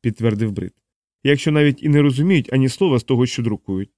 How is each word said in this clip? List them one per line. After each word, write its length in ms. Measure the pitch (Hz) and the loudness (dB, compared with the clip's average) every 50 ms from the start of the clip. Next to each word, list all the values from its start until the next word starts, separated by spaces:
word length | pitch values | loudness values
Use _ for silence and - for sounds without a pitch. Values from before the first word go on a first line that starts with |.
підтвердив 500 | - 127 107 - 110 117 107 104 113 110 | -4 -6 -6 -2 -2 -2 -2 0 -4 -4
Брид. 220 | 101 98 92 92 _ _ _ _ _ _ _ _ _ _ _ | -4 -6 -8 -10 _ _ _ _ _ _ _ _ _ _ _
«Якщо 280 | 135 143 139 - 160 | 0 0 0 0 0
навіть 320 | 151 151 147 147 131 - - | 0 2 2 2 0 0 0
і 60 | 151 | 2
не 120 | 143 147 | 2 4
розуміють 520 | 143 143 131 131 151 185 196 156 120 - - | 4 2 2 0 0 2 2 0 0 0 0
ані 160 | 131 131 131 | 0 0 0
слова 300 | - - 196 180 139 120 | 0 0 0 2 2 0
з 40 | - | 0
того, 220 | - 131 120 127 | 0 0 0 0
що 180 | 123 - - 120 | -2 -2 -4 -4
друкують. 460 | 113 104 98 _ - 98 95 98 _ _ | -4 -6 -6 _ -6 -6 -6 -6 _ _